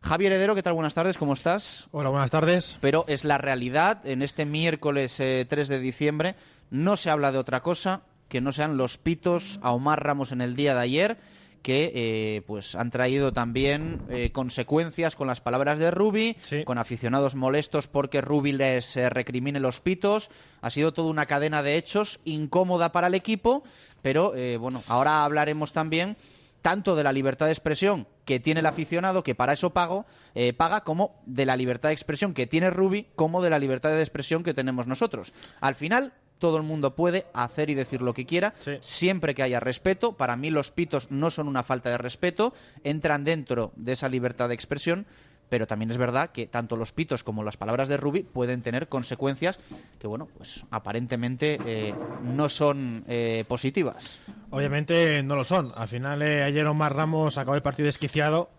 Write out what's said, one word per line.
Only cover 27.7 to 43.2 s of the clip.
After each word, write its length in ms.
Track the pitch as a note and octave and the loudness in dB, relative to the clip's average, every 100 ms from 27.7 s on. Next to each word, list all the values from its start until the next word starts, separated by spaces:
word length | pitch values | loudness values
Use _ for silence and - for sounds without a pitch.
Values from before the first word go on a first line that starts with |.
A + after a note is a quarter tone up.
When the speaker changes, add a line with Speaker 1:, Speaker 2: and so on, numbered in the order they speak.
| D3 G3 F#3+ G#2+ _ | 0 2 0 -4 _
Speaker 1:
que 160 | - C3 | -2 0
tiene 220 | C3+ D#3+ | 2 2
el 40 | D#3+ | 2
aficionado, 560 | D#3 D#3 E3+ F#3+ F#3 | 0 -2 0 2 0
que 120 | D3+ A#2 | 0 0
para 160 | B2+ | 2
eso 200 | D3 F3+ | 2 2
pago, 340 | F3 F3 F#3 A3 - - - | 0 0 -2 -6 -20 -12 0
eh, 180 | B2 | 0
paga, 320 | B2 C3+ C3 - | 2 2 2 0
como 340 | D#3+ G3 - - | 0 0 -2 -10
de 200 | B2+ C3+ | -2 2
la 120 | B2+ | 2
libertad 320 | B2+ A#2+ D3+ | 0 0 0
de 40 | |
expresión 400 | D#3 - D3 G3+ | 0 -4 -2 -2
que 140 | C#3 A#2+ | -2 0
tiene 220 | D#3 F#3 | 2 2
Rubi, 380 | F3+ F#3+ G3+ - - | 4 2 2 -4 0
como 240 | D#3+ F3 | 0 2
de 80 | F3+ | 2
la 100 | D3+ | 2
libertad 300 | C#3 B2+ D3+ | 2 0 2
de 100 | D#3 | 2
expresión 440 | D#3 - C#3 E3 | 0 -4 -2 -2
que 100 | E3+ | 0
tenemos 340 | C#3+ C3 B2+ A#2+ | -2 -2 -2 -4
nosotros. 460 | C3 A#3 A#2+ F#2 - - - | -2 -2 -2 -12 -18 -20 -4
Al 160 | C3+ C3 | -4 -2
final, 380 | D3+ A#3 C4+ _ _ _ | 0 0 0 _ _ _
todo 180 | E3+ D#3+ | 2 2
el 80 | |
mundo 320 | D#3 D#3 C#3 C3+ | 0 0 -2 2
puede 300 | F3 F3+ - | 2 2 -2
hacer 360 | - B2+ - D3+ | -4 -4 -2 0
y 40 | |
decir 280 | C#3 B2+ B2+ | 0 -2 -2
lo 120 | B2 | -2
que 120 | A#2+ B2 | -2 -2
quiera, 280 | E3+ G3+ - | 0 0 -4
Speaker 2:
Sí. 120 | - C#3+ | -10 -10
Speaker 1:
siempre 560 | - - F3 F#3+ D#3 C#3 | -8 0 0 2 -2 0
que 80 | |
haya 160 | C3 B2 | 0 0
respeto. 560 | A#2 B2 F#3 F#3+ A#3+ - | -2 -2 0 0 0 0
Para 220 | B2+ A#2+ | -2 0
mí 120 | D3 | 0
los 220 | D#3 C3+ | 0 -2
pitos 400 | - E3+ C#3+ B2+ | -2 -2 -2 -4
no 200 | C#3 E3 | -2 -2
son 180 | D#3+ D3 | -2 -4
una 140 | C3+ | -2
falta 260 | A#2+ C3 B2 | -2 -2 -2
de 80 | A#2+ | -2
respeto, 560 | B2 - F3+ E3+ A3+ - - - C#3+ | -4 -2 -4 0 -2 -2 -20 -10 -4
entran 400 | D3+ D#3 D3 | -2 0 0